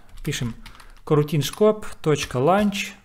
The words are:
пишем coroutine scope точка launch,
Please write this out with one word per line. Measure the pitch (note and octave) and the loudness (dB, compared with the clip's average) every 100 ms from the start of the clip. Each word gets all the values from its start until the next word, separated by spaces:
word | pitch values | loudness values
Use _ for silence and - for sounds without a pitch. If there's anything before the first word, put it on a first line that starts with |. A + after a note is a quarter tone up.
| - - | -18 -10
пишем | - C#3+ A#2+ A2+ - - - - - | -8 -4 -6 -8 -16 -20 -20 -18 0
coroutine | D3+ D3 D#3 | 2 2 0
scope | C#3+ - G#3+ G#3+ - - | -2 2 2 2 -4 -4
точка | D#3+ D3 - B2+ | 0 0 -2 0
launch, | C#3+ F#3+ G#3 G3 - - | 4 4 2 0 -6 -12